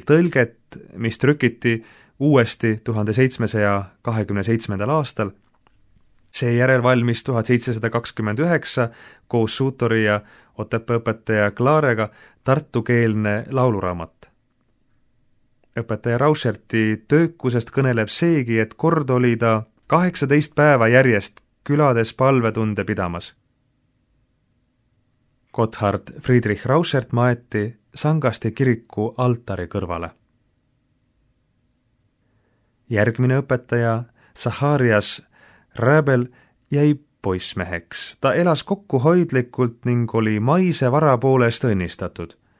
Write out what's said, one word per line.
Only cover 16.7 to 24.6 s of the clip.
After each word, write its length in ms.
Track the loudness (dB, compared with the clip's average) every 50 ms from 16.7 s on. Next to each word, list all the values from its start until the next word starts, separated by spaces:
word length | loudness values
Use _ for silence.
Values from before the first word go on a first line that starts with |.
| 0 0 0 0 -2 -4 -2
töökusest 640 | 0 2 2 2 0 -2 -4 -4 -4 -2 -4 -4 -4 -2
kõneleb 320 | -2 0 0 0 0 -2
seegi, 540 | -2 -2 0 0 2 2 0 0 0 0 0 0
et 100 | -2 -4 -2
kord 300 | 0 0 0 0 0 0
oli 220 | 0 2 2 2 2
ta 300 | 2 2 2 0 0 -2 -6 _ _ _ -2
kaheksateist 640 | 0 2 2 0 -2 -2 0 2 2 2 2 0 0
päeva 320 | 2 4 4 4 4 4
järjest 540 | 6 6 6 6 4 2 0 -2 -6 _ -20 _ _ _ _ -6
külades 460 | -2 0 2 4 4 4 2 0 -2 0
palvetunde 720 | 0 2 2 4 2 2 0 0 -2 -2 -2 -2 -4 -4
pidamas. 460 | -4 -4 -4 -4 -4 -6 -8 -10 -14 -18 _ _ _ _ _ _ _ _ _ _ _ _ _ _ _ _ _ _ _ _ _ _ _ _ _